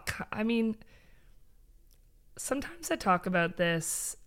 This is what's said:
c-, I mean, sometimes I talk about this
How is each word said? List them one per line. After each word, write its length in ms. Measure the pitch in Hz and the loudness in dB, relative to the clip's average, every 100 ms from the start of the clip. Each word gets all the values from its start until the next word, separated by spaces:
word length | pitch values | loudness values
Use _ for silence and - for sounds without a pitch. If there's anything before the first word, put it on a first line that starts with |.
| - | -4
c-, 160 | - - | -10 -6
I 100 | 208 | -2
mean, 340 | 220 233 220 220 - - - - - - - - - - - - - - - - | 0 2 2 -2 -10 -20 -20 -20 -20 -20 -20 -20 -20 -20 -20 -20 -20 -20 -20 -10
sometimes 520 | - 269 - 339 - | -4 -2 -4 -8 -4
I 60 | 320 | 0
talk 300 | 190 180 190 | 4 4 4
about 320 | 180 170 180 | 2 2 2
this 580 | 170 165 156 - - - | 2 2 0 -4 -4 -8